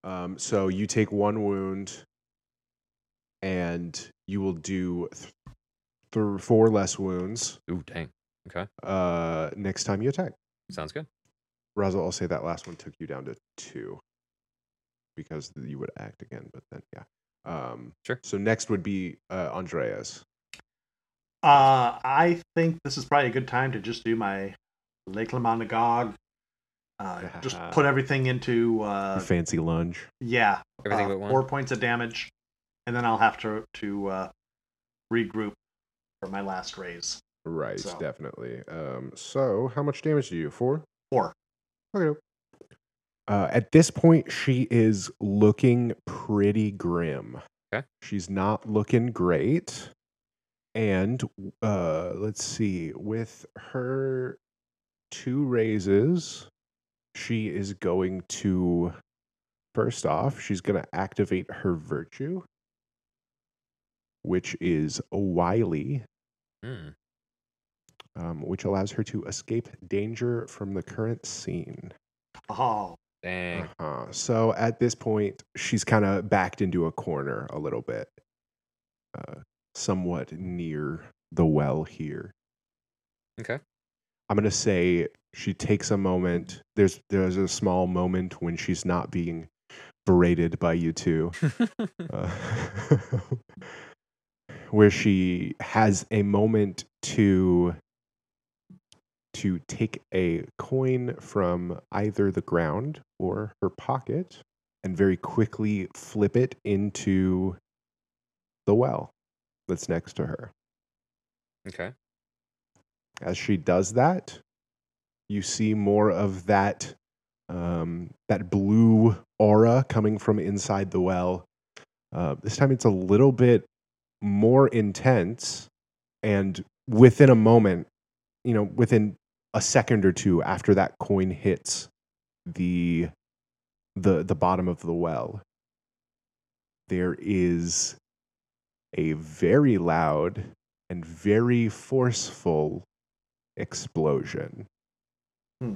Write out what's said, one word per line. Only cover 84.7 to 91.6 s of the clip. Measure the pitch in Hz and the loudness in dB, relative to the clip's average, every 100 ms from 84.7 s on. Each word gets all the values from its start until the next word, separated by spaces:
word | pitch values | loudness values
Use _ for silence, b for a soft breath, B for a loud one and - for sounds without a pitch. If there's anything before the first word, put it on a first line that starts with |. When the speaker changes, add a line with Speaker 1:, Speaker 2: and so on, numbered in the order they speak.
| 92 90 87 80 _ _ | 2 4 2 0 _ _
Speaker 1:
she | - - | -10 -8
takes | 90 - 104 - | -6 0 0 2
a | 101 | 0
moment. | 98 90 90 87 85 - _ - | 2 0 0 -2 -4 -16 _ 2
There's, | 98 - _ | 2 2 _
there's | 98 92 92 | 0 2 0
a | 95 | -2
small | - 101 90 90 | 0 0 2 0
moment | 90 90 92 90 - | 0 0 -2 -4 -6
when | 85 85 | -6 -4
she's | - 87 90 | -4 -4 0
not | 87 - | -2 -2
being | 92 85 82 80 _ _ B B _ - | -6 -4 -6 -12 _ _ B B _ 4
berated | 90 87 85 82 82 | 6 6 4 2 0
by | 87 | 0
you | 85 82 | 2 0
two, | 80 90 80 85 87 | -2 0 0 -2 -2
Speaker 2:
<laughs> | 151 - | -2 -2